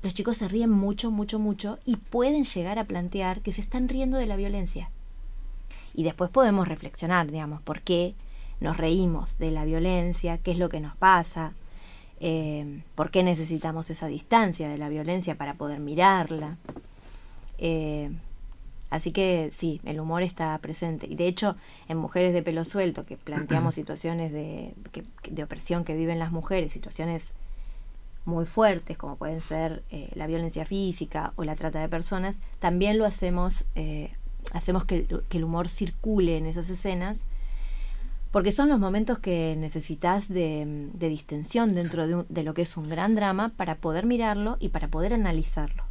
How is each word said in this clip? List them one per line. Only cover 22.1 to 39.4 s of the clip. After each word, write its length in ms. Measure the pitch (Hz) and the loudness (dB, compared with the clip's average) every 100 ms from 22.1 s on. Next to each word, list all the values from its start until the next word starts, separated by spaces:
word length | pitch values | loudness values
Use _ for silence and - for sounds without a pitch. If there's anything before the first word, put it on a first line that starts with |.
| 180 180 | 2 4
de 100 | 175 | 4
Pelo 220 | 165 165 | 2 -2
Suelto, 400 | 165 202 185 - - | -2 0 0 0 -8
que 100 | - | -12
planteamos 580 | - 147 151 147 131 | -6 -4 2 2 2
<clears throat> 20 | - | 0
situaciones 560 | 151 147 165 170 165 | -4 -4 -2 -2 -2
de, 420 | 147 151 156 - - - | -4 -6 -8 -10 -12 -12
que, 120 | - - - - | -12 -12 -14 -10
de 120 | 151 | -8
opresión 400 | - 156 - 175 | -6 -8 -2 -2
que 100 | 170 | 0
viven 240 | 156 165 165 | 0 0 0
las 140 | 165 | -2
mujeres, 400 | 165 160 190 156 | -2 0 0 0
situaciones 640 | 123 - - 160 165 - - - - - - - - - - | -4 -8 -4 -4 -4 -6 -10 -8 -8 -8 -8 -10 -12 -12 -8
muy 200 | - 165 165 | -4 -2 0
fuertes, 500 | 190 220 185 - 160 | 4 6 4 -2 -8
como 200 | - 147 | -8 -6
pueden 240 | 151 160 | -4 -4
ser, 420 | - 160 160 156 - | -4 -2 -2 -4 -8
eh, 180 | - - | -10 -8
la 140 | - 156 | -8 -2
violencia 360 | 165 165 165 | -2 -2 -4
física 680 | 160 196 190 170 156 156 160 | -4 -2 0 -2 -4 -4 -4
o 80 | - | -4
la 140 | 156 156 | -4 -2
trata 240 | 160 156 | -2 -2
de 80 | 156 | -2
personas, 480 | 165 165 156 151 147 - - | -2 0 0 -2 -4 -6 0
también 360 | 180 175 196 214 | 2 4 4 4
lo 80 | |
hacemos, 600 | 214 202 185 175 180 190 - | 4 2 2 4 4 4 2
eh, 380 | - 156 151 147 - - - - | 0 0 -2 -6 -6 -6 -6 -4
hacemos 320 | 175 165 185 | -4 2 2
que, 220 | - 185 - - - | 4 2 2 0 0
que 100 | 170 | 0
el 60 | |
humor 240 | 165 165 175 | 0 0 -2
circule 680 | - 190 - 226 214 175 165 | -2 -2 -2 2 4 4 4
en 100 | 156 | 0
esas 240 | 165 170 | -2 -2
escenas, 540 | 180 202 185 180 208 - - - - - - - - - - - | -2 -2 0 0 -2 -2 -2 0 0 -2 -2 -2 -2 -2 -2 2
porque 220 | 202 196 | 2 4
son 160 | 208 285 | 4 6
los 100 | 269 | 6
momentos 400 | 196 196 220 240 | 4 2 2 0
que 380 | 202 175 | 0 0